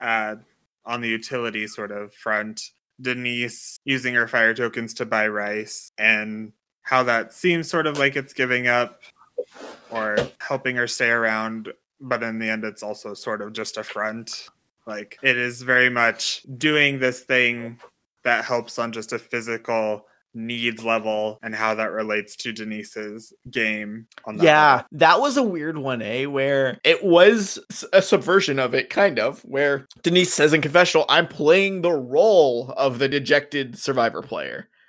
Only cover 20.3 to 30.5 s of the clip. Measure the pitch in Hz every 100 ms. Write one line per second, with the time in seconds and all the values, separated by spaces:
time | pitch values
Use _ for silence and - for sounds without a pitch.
20.3 | 117 113 120 117 110 113 113 107 107 107
21.3 | 107 117 110 110 110 110 98 110 107 104
22.3 | - 123 110 107 107 101 - 107 107 110
23.3 | - - 123 110 107 104 110 117 - -
24.3 | 107 165 151 151 127 - 156 160 185 285
25.3 | 269 240 175 151 156 135 123 110 120 143
26.3 | 139 135 139 131 107 - 165 196 170 190
27.3 | 233 196 - - - - 190 190 190 127
28.3 | 190 196 135 127 135 131 - 202 123 113
29.3 | - - 135 143 139 - - - 180 180
30.3 | - 151